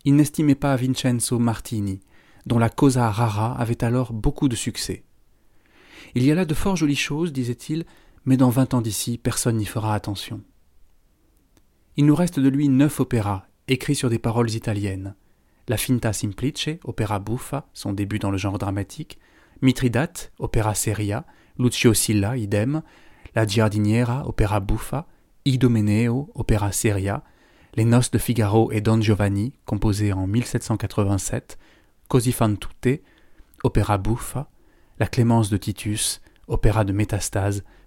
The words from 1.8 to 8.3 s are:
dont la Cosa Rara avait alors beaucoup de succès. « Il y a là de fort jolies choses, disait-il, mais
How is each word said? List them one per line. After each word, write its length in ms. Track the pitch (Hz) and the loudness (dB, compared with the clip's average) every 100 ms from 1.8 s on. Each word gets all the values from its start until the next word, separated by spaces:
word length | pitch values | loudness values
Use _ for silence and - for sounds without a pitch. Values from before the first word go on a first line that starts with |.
| 101 95 - - _ - - | -4 -6 -12 -20 _ -14 -2
dont 140 | 117 | 2
la 100 | 117 | 2
Cosa 400 | - 143 127 117 | 4 2 4 0
Rara 460 | 104 120 104 110 127 | 0 0 0 -2 -2
avait 280 | 117 117 120 | -4 -2 0
alors 260 | 123 123 | -2 -2
beaucoup 380 | 113 123 139 143 | -2 -2 0 0
de 60 | 113 | -2
succès. « 500 | - 101 - 90 - _ _ _ _ _ _ _ _ - - | -4 -6 -8 -10 -14 _ _ _ _ _ _ _ _ -20 -8
Il 100 | - | 0
y 80 | 127 | 2
a 40 | 156 | 2
là 80 | |
de 100 | 175 | 2
fort 220 | 151 202 185 | 0 0 0
jolies 220 | 151 139 | 0 0
choses, 340 | - 151 175 | -2 -4 -4
disait-il, 540 | 135 120 120 - 160 165 - - - | -4 -4 -6 -6 -8 -8 -16 -20 -6
mais 100 | - | 2